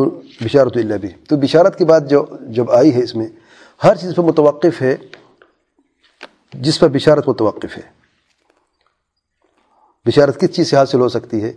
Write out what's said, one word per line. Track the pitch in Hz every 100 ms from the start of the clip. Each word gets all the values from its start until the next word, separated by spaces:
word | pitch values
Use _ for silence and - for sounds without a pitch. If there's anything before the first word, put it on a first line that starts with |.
| 135 - - -
بشارت | 113 139 127 120
الا | 107 101
به"، | 98 - -
تو | 147
بشارت | 135 156 190 -
کی |
بات | 160 160 139
جو، | 143 - -
جب | - 113 117
آئی | 120 147
ہے | 123
اس | 120 113
میں، | 110 - _ _ _ -
ہر | -
چیز | 170 180
پر | 170
متوقف | 170 156 147 143 170 -
ہے | 131 143 - - _ _ _ _ _ _ _ _ _ _ - _ _
جس | 139 131 -
پر | 160
بشارت | 135 156 147 135
متوقف | 117 107 - - -
ہے۔ | - _ _ _ _ _ _ _ _ _ _ _ _ _ _ _ _ _ _ _ _ _ 117
بشارت | 143 139 131
کس | 175
چیز | 175 160
سے | 139
حاصل | 135 127
ہو | 123
سکتی | 117 117 113
ہے؟ | 110